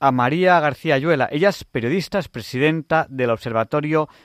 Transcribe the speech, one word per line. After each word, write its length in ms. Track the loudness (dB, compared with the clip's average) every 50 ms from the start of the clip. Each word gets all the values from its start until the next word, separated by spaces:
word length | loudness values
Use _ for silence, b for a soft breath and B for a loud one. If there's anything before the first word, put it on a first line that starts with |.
a 100 | 0 0
María 480 | 2 2 0 0 2 2 4 4 4 4
García 360 | 2 0 -4 -2 -2 0 0
Ayuela. 340 | 0 2 0 2 2 0 0
Ella 200 | 0 2 2 2
es 140 | 0 0 -10
periodista, 540 | _ -6 -4 -2 0 -2 -2 -4 -4 -6 -6
es 100 | -6 -6
presidenta 800 | -10 -14 -12 -8 -4 0 0 0 0 0 -2 -2 0 0 0 -2
del 180 | -4 -2 0 0
Observatorio 800 | 0 -2 -2 -4 -2 -2 -2 0 -2 -4 -2 0 -2 -2 -2 b b b